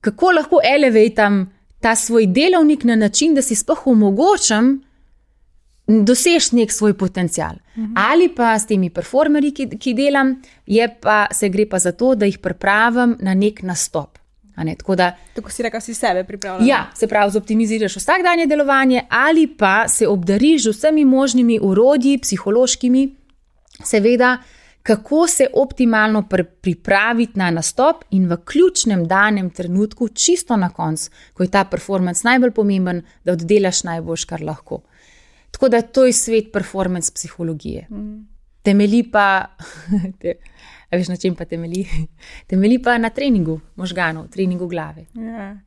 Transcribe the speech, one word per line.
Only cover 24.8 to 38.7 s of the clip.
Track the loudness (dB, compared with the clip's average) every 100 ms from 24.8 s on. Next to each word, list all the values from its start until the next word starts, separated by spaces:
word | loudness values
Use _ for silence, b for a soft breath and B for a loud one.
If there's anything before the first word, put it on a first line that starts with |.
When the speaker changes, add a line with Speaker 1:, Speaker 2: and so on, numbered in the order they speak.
Speaker 1:
kako | -2 -2 2 0 2
se | 2 0
optimalno | 2 -2 0 0 2 2 0
pri-, | -2 -4 -4 _
pripraviti | -6 -4 0 0 0 0 -2
na | -2 -2
nastop | -2 -4 0 0 0 -2
in | 0 0
v | -2
ključnem | -4 2 2 2 -2 -2
danem | 0 2 2 0 -4
trenutku, | -8 -4 -2 -2 -4 -6
čisto | -2 0 0 0 -2
na | -2
koncu, | -4 -6 -6 -8 b b
ko | _
je | -2
ta | 0
performance | -2 -6 -4 -2 -2 -2
najbolj | 0 2 2
pomemben, | 2 0 0 -2 -4 -10 b
da | -4
oddelaš | -4 2 2 2 -2
najboljš, | -6 -10 -8 -8
kar | -8 -10
lahko. | -10 -12 -12 -14 b b b b b b b
Tako | -2 0
da | 0
to | -2 2
je | 2
svet | 2 -2 -2 -2
performance | -8 -6 -6 -6 -4 -8
psihologije. | -10 -16 -10 -10 -8 -10 -12 -14
Speaker 2:
Mm. | -14 -14 -16 -20 -20 _ _
Speaker 1:
Temelji | 0